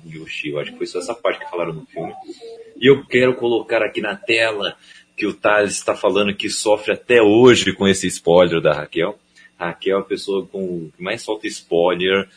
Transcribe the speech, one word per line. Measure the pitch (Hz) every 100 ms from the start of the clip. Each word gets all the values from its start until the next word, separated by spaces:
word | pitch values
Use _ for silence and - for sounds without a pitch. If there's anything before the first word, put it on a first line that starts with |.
| 80
e | 80
o | 80
Shi. | - 76
Eu | 73
acho | 76
que | -
foi | 87
só | 90
essa | -
parte | 117 95 90
que | -
falaram | 87 82
no | 80 -
filme. | - - - - - - - - -
E | 123
eu | 135 -
quero | 123 127 123
colocar | 120 113 110 113
aqui | 107 -
na | 104 98
tela | - 113 113 104 95 - - - _ -
que | 101
o |
Thales | - 110 104 101 -
tá | - 104
falando | 104 95 104 98
que | 104
sofre | - 110 104 -
até | 95 - 120
hoje | 107 110 127 113 98
com | 90 98
esse | 95 90
spoiler | - - 85 90 82
da | 78
Raquel. | 73 73 - 90 104 _ _ - -
Raquel | 87 82 95 98
é |
a |
pessoa | 95 92 - 98 90
com, | 98 92 87 80 -
que |
mais | 90 113
solta | - 107 107
spoiler | 98 - 85 85 90 92 98 95